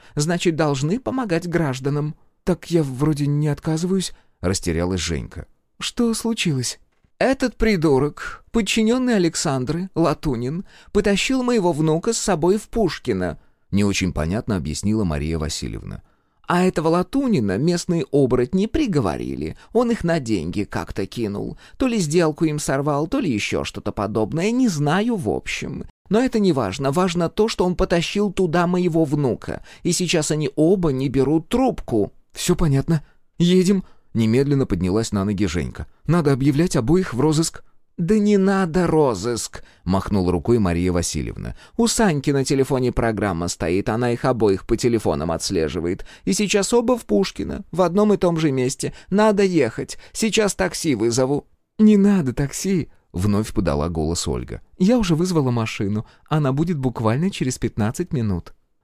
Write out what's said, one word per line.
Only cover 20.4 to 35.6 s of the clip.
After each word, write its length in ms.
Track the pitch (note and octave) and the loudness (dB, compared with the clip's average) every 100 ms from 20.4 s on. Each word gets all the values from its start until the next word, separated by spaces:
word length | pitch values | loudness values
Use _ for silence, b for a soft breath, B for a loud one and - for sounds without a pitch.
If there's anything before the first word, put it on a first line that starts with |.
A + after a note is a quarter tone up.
| D#2 - | -2 -4
как-то 400 | G2 - E2 - | -4 -6 -8 -6
кинул. 540 | G2 - G#2+ G2+ A2+ C3+ B B | -8 -4 -6 -6 -8 -10 B B
То 120 | C4 | 0
ли 100 | A#3 | 0
сделку 480 | D#3+ E3 D#3+ D3+ D#3+ | 0 2 2 2 -2
им 120 | D3+ | -2
сорвал, 480 | - C3+ C#3+ C#3+ E3 | -2 -2 0 0 -2
то 140 | C4+ | -2
ли 100 | G#3 | -2
еще 340 | G#2 - E2+ | -2 -2 -4
что-то 280 | D2 - G#2+ | -4 -6 -8
подобное. 580 | G#2 G2+ A2 G#2+ D3 G3+ | -4 -4 -2 -2 -2 -2
Не 180 | A#3+ B3+ | 2 0
знаю, 480 | D#3 D3 F3 A3+ A3+ | 2 0 0 0 -2
в 120 | G#2+ | -2
общем. 560 | C2 - - - - - _ - | -4 -4 -8 -8 -10 -14 _ -2
Но 120 | G3+ | 0
это 180 | C4 A3+ | 2 2
не 160 | G3 | 2
важно. 360 | C#3 G#2 G2 C3+ | 2 0 -2 -2
Важно 380 | C#3 F#3 E3+ E3+ | 0 0 0 -2
то, 200 | - A3 | 0 0
что 180 | - F#3 | 2 0
он 100 | F3+ | 2
потащил 560 | F#3+ E3+ D#3+ G3+ G#3 | 2 2 0 0 0
туда 340 | F3 F#3 E3 F3 | 0 0 2 2
моего 380 | F3+ F3+ D#3+ | 2 2 2
внука. 580 | D#3+ D3 C#3 G2+ - - B B | 2 2 0 -2 -6 -10 B B
И 100 | - | -4
сейчас 380 | E3+ F3 E3+ D3+ | -2 0 0 0
они 180 | D3+ D3+ - | 0 -2 2
оба 340 | D#3 G3+ E3 | 2 4 2
не 200 | C3 C3+ | 0 0
берут 400 | C3 C3 D#3+ D#3+ | 2 2 2 0
трубку». 640 | A#3+ C4 F3 - A2+ G2 - _ | 0 0 0 -2 0 0 -4 _
«Все 240 | - - F3 | -8 -2 2
понятно. 480 | D#3+ C3+ C3+ E3 b b _ - | 2 2 2 -2 b b _ 0
Едем». 480 | F3 F3+ F3+ G3 b b b | 4 4 4 2 b b b
Немедленно 520 | A2 A2+ A#2 C#3 C#3 C3 | 0 2 2 2 2 0
поднялась 460 | F#2 F2+ G#2 A2+ | 0 0 0 0
на 120 | G#2 | -2
ноги 220 | F#2+ G2 G2 | -2 0 -2
Женька. 400 | E2+ | -2